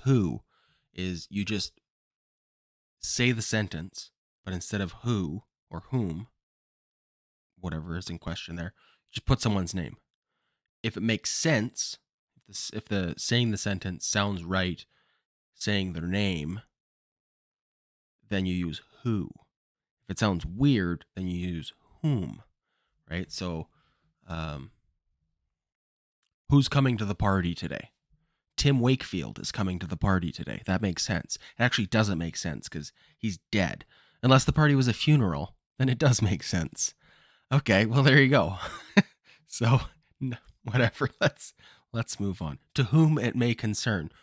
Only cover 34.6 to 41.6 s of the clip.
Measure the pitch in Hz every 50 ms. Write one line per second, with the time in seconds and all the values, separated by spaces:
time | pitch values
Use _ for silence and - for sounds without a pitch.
34.6 | 156 147 143 135 127 123 110 - - 151 151 143 117 95 78 71 78 - - _
35.6 | _ _ _ - 127 131 127 - 156 139 123 - 113 98 98 76 - - - 87
36.6 | 80 67 - - - - - _ _ _ _ _ _ _ _ _ _ - 131 143
37.6 | - - 107 95 110 110 117 139 131 143 131 143 139 131 139 135 87 80 95 92
38.6 | - - - - - - - - - - _ _ _ _ - _ _ - - -
39.6 | 117 117 127 127 - - - _ _ _ _ - 139 131 120 - _ - - _
40.6 | - 123 107 127 120 110 - - 139 135 - - - 170 - - - - - _